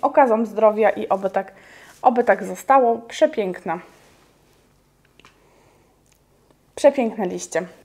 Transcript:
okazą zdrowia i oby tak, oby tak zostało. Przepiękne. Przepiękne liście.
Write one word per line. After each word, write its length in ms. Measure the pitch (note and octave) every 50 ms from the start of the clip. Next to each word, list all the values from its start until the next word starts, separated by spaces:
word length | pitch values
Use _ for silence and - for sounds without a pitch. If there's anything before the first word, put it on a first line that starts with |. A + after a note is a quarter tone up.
| -
okazą 440 | C#4+ C#4+ D#4 C#4 B3 G#3+ A3 A#3
zdrowia 440 | G#3 G3+ G3+ A3 G#3+ G#3+ G#3+ A3 G3+
i 180 | - G#3 G#3+ -
oby 220 | G3+ G3 G3 F#3+
tak, 220 | - G3 G3 - - - - - - - - - - _ -
oby 220 | B3+ A#3+ A#3+ A#3+
tak 200 | A#3 G3 F#3+ G3
zostało. 540 | F#3+ F#3 - - - C4 C4+ B3+ A#3 A#3 A3+
Przepiękne. 800 | A3+ - - - D#4+ D4+ - A#3 G#3 F#3 F3+ - - F3 D#3+ F3 - - _ _ _ _ _ _ _ _ _ _ _ _ _ _ _ _ _ _ _ _ _ _ _ _ _ _ _ _ _ _ _ _ _ _ _ _ _ _ _ _ _ _ _ _ _ _ _ _ _ _ _ _ _ _ _ _ _
Przepiękne 520 | - - C#4+ C#4 C#4 A#3+ A3 - - G3+
liście. 360 | F3+ F#3 F3 - - - E3 F3+ F3 - _